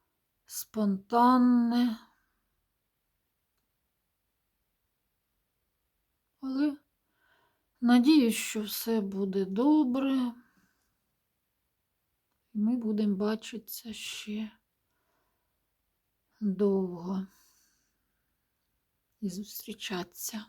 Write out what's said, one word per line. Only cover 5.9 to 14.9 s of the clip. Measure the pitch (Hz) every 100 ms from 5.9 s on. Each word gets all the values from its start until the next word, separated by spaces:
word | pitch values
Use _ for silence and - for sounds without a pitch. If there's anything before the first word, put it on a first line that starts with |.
| _ _ _ _ _
Але | 269 262 294 285 _ _ _ _ _ _ _ _ _ -
надіюсь, | 240 247 254 311 233 220
що | - 220
все | 208 - 226 226
буде | 196 196 196 190 190
добре. | 190 285 311 254 262 269 269 240 226 _ _ _ _ _ _ _ _ _ _ _ _ _ _ _ _ _ _ _ _ _
Ми | 214 214 247
будемо | 220 214 208 190
бачитися | 208 220 - 220 - - 233
ще. | 214 - - 214 214 214 - _ _ _